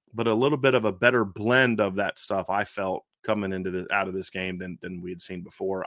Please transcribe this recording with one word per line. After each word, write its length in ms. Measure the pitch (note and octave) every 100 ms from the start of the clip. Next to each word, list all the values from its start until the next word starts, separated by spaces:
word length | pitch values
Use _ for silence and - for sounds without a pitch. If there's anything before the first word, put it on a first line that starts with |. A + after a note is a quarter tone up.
| _
but 140 | A2 A2+
a 80 |
little 240 | A2 C3+ D3
bit 160 | C3+
of 100 | B2+
a 60 | A2
better 340 | F#2 A#2+ B2
blend 560 | G2+ F#2 G#2+ B2+ B2 G#2+
of 140 | G2+
that 240 | F#2+ F#2+ -
stuff 320 | - G2 F2+
I 140 | G2
felt 400 | G2+ - F#2+ F#2 - _
coming 300 | - G#2+ G2
into 180 | F#2+ F#2
the, 160 | F2+ F2+
out 160 | G2+ F#2+
of 60 |
this 160 | F#2+ F#2
game 260 | F#2+ F#2 F2+
than, 220 | F#2 F2
than 220 | F2+ F2+
we 80 | F2+
had 100 | F2
seen 220 | - F#2
before. 420 | F2+ - F#2+ F#2+